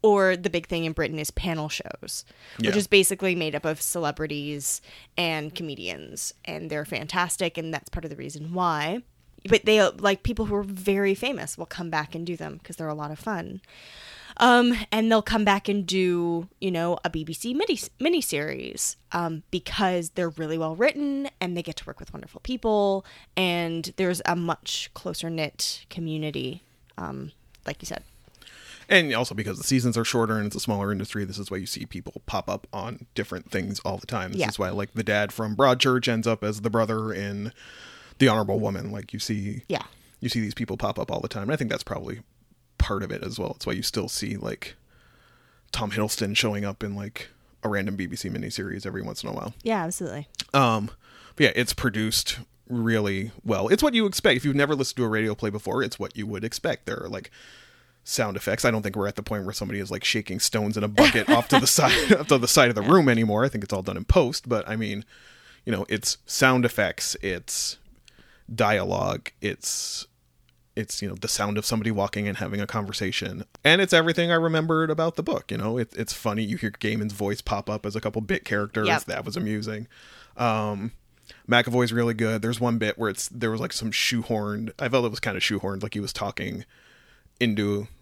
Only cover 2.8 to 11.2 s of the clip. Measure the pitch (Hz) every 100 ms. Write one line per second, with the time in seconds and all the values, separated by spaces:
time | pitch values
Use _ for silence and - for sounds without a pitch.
2.8 | 185 202 185 190 190 175 156 151 160 156
3.8 | - 175 156 147 151 147 143 147 135 -
4.8 | - - - - 170 160 151 165 165 135
5.8 | 87 76 71 - - - - 160 165 151
6.8 | 151 131 156 180 175 - 175 165 160 151
7.8 | - 170 160 143 135 147 156 175 175 156
8.8 | 151 220 - _ _ - - 220 214 214
9.8 | 190 - 196 196 - 226 214 202 196 190
10.8 | 185 196 196 196